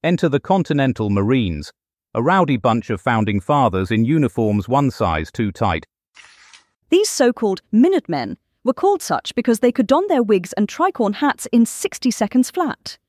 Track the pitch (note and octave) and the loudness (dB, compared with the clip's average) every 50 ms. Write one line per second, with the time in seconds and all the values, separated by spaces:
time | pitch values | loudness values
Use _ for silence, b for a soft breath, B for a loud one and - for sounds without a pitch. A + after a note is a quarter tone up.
0 | - E3 F3 - - D#3+ C3 C#3 - - - F#3+ D#3 - D#3 C#3+ C3+ C3 A#2 - | 0 0 0 2 0 0 0 -2 0 0 0 0 0 0 0 0 0 0 0 -2
1 | A2 G#2 G2+ G2+ G2 G#2+ C3 C3 A2+ F#2 E2 D2 D2 - _ _ _ _ _ _ | -2 0 0 0 2 2 2 0 0 -2 -4 -6 -8 -12 _ _ _ _ _ _
2 | _ _ - A2+ A#2+ D#3 F#3 F#3+ F3 D3 C3+ A2+ - B2 A2+ A#2+ - - A2+ F#2 | _ _ -6 -2 0 2 2 2 4 2 0 0 0 0 0 0 -2 -4 -6 -4
3 | _ C3+ A#2+ A2 G#2+ G#2 G#2 G2+ - - D3 C#3+ C3 A2 F2+ F#2 F#2+ - A#2 A2 | _ 0 0 2 0 0 0 -2 0 0 2 2 2 2 2 0 -2 0 0 0
4 | A2+ A#2+ D#3 D#3+ C#3+ A2+ - - A2+ G#2+ G#2 G#2 F#2+ - B2 C#3 C#3+ C3 - - | 2 2 2 0 0 0 0 -2 0 0 0 -2 -2 0 0 2 2 0 0 0
5 | A2 F2+ D#2+ D#2+ D#2+ - - - A2+ G2+ F#2 - A2+ G2 E2+ D#2+ - _ _ _ | -2 0 0 -2 -4 -6 -4 -4 -4 -4 -2 -2 -2 -2 -2 -2 -6 _ _ _
6 | _ _ b b b b b b b b b b b b _ _ _ _ D#4+ F#4+ | _ _ b b b b b b b b b b b b _ _ _ _ 2 2
7 | G#4+ - - - C4 B3 A#3+ - A3+ G3+ F#3+ - _ _ - G#3+ C4 F#4 G4 F4 | 2 0 0 2 2 2 2 0 -2 -2 -2 -4 _ _ 2 4 4 4 4 0
8 | _ - E3 C#3 A#2+ - - _ _ _ _ _ _ A#3 B3+ - - G4 G4+ E4 | _ -4 -6 -6 -6 -8 -10 _ _ _ _ _ _ -4 -2 0 0 0 0 0
9 | - - D#3+ - _ - - B3 A3+ - A3+ G#3+ - A#3+ A#3+ - A3+ - C4 D#4+ | -2 -4 -4 -4 _ -6 -6 -4 0 0 0 2 2 0 2 0 2 2 2 2
10 | G4 G4+ F4 C4 A#3+ G3+ G#3+ F#3 F3 - - - G#3+ - - - E4 G4 - - | 2 2 0 0 2 2 0 0 0 -4 -4 -4 -4 -4 -2 -2 -2 -2 0 -2
11 | A3+ G3+ G3+ - D4 C#4 - - - - - A#3 A#3 - - - - G4 - - | -2 -2 -2 -2 -2 -2 -2 -4 -6 0 2 2 2 2 -2 -8 -8 -8 -8 -2
12 | - B3+ G#3+ - A3 G3+ - B3+ B3+ - - F4+ F4 C4+ - _ _ - - _ | -4 -4 -2 -2 -4 0 2 0 0 0 -2 -4 -4 -4 -4 _ _ -18 -18 _
13 | _ | _